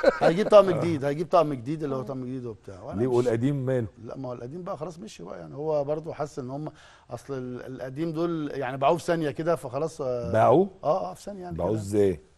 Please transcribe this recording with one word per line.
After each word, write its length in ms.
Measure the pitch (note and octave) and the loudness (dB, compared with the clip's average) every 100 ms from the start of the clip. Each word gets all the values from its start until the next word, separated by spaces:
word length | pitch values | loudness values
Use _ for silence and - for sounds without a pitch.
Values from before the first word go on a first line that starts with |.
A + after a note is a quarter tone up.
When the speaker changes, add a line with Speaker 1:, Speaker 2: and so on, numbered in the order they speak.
| - | 4
Speaker 1:
<laughs> 200 | - D3+ | 4 4
Speaker 2:
هيجيب 220 | E3+ G#3+ | 4 8
طقم 220 | G#3 F#3+ | 8 8
جديد، 340 | - E3+ D#3 | 4 0 0
هيجيب 220 | C#3+ D3 F3 | -2 -2 2
طقم 260 | F3+ D3+ | 4 4
جديد 920 | C3+ A#2 D#3 D3+ C3 B2 C3 B2+ C3 A#2+ | -2 -6 -6 -4 -4 -6 -8 -8 -8 -10
وبتاع. 360 | G2+ - F#2 | -12 -16 -16
وأنا 180 | A#2+ G#2+ | -8 -2
Speaker 1:
ليه 60 | B2+ | 2
Speaker 2:
مش 60 | |
Speaker 1:
والقديم 520 | A#2+ B2 A2+ C3 C#3+ B2+ | 4 4 2 2 0 0
ماله؟ 200 | B2+ A2 - | -2 -2 -8
Speaker 2:
لا، 120 | A2+ C#3 | -14 -10
ما 120 | B2+ | -10
هو 40 | |
القديم 300 | B2 B2 E3+ | -10 -12 -12
بقى 140 | F3+ F#3+ | -10 -10
خلاص 220 | D#3+ E3 | -10 -14
مشي 240 | G#3+ - | -18 -16
بقى، 160 | E3+ - | -16 -14
يعني 140 | D#3+ | -14
هو 300 | C3+ D#3 D3+ | -8 -2 -2
برضه 280 | C#3 D#3 D#3 | 0 -4 -6
حس 260 | - D3+ - | -8 -8 -8
إن 120 | B2+ | -8
هم 180 | C#3+ D3+ - - - - | -8 -10 -12 -20 -20 -16
أصل 240 | B2 - | -14 -10
ال-، 320 | C3 B2+ B2 - | -8 -8 -10 -12
القديم 460 | C3 C3 C3 E3+ | -12 -10 -6 -4
دول 380 | D#3 F3 E3 D3 | -2 -2 -2 -4
يعني 220 | C#3 B2+ C3 | -4 -6 0
باعوه 200 | C#3 E3 | 2 2
في 80 | |
ثانية 260 | - E3+ D3+ | 2 0 0
كده، 260 | B2+ D#3+ E3 | -2 -2 -2
فخلاص، 440 | C3+ C3 D#3+ - | -2 -6 -6 -4
آه. 320 | C3 B2 A#2 | -4 -4 0
Speaker 1:
باعوه؟ 360 | A2 A#2 C#3+ G3 - | 4 6 6 4 0
Speaker 2:
آه، 260 | C#3 F#3 F3+ | -2 0 -2
آه، 40 | |
في 80 | F3+ | -10
ثانية 200 | - - | -14 -12
يعني 140 | F3+ E2 | -10 -4
Speaker 1:
باعوه 160 | F2 | -2
Speaker 2:
كده. 80 | A2 | -2
Speaker 1:
إزاي؟ 400 | G2 G#2 G2+ E2 - | 0 4 4 2 -8